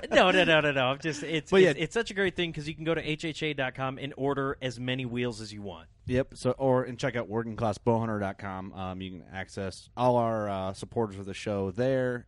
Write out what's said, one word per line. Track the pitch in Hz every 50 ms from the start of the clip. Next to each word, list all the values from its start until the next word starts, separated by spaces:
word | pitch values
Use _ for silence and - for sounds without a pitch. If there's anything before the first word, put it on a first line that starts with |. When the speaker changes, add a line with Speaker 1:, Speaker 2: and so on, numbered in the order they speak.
| - -
Speaker 1:
No, | 330 285 208 185
no, | 190 185 175
no, | 165 160 156
no, | 147 147
no. | 139 135 127
I'm | 127 135 139
just, | 160 160 139 -
it's, | 165 143 165 156 147 -
Speaker 2:
But | - 196
Speaker 1:
it's, | 185 170 139
Speaker 2:
yeah. | - 165
Speaker 1:
it's | 156 -
such | 233 226 -
a | 208
great | 190 196 180 -
thing | - 175 165 156
'cause | 156 143
you | 151 160
can | 151 156
go | 160 165
to | 156 -
H | 147 156 151 -
H | 165 151 - 160
A | 156 147
dot | 139 131 127 127
com | 131 135 131 135 -
and | 139 139 -
order | - 135 139 143 139 135 135 143 -
as | - 127 113 117
many | 127 127 127 135 127
wheels | 120 117 123 123 123 113 104
as | 110 104 107
you | 104
want. | 101 98 85 80 82 - - _ -
Speaker 2:
Yep. | - 127 127 131 - -
So, | - - 127
or, | 123 - 135 135 127 127 123
and | 117 123
check | 113 - 135 107
out | 123 92
working | 92 104 117 117 117 107
class | 101 117 107 98
bow | - - 120 113 113
hunter | 113 113 107 104
dot | 101 95 98 -
com. | 107 98 95 95 95 98 -
Um, | 92 95 92 92 92
you | 95 92
can | 92 85 - 53
access | 87 95 92 - - 104 98 95 - - - - -
all | - 123 127 123
our, | 120 117 113 113 110 104 104
uh, | 98 95 95 95 98
supporters | - 107 95 - 117 113 104 95 98
of | 98
the | 95 95
show | - - 117 104 98 98 95
there | 90 110 123 131 135 131 127 127 123 120 -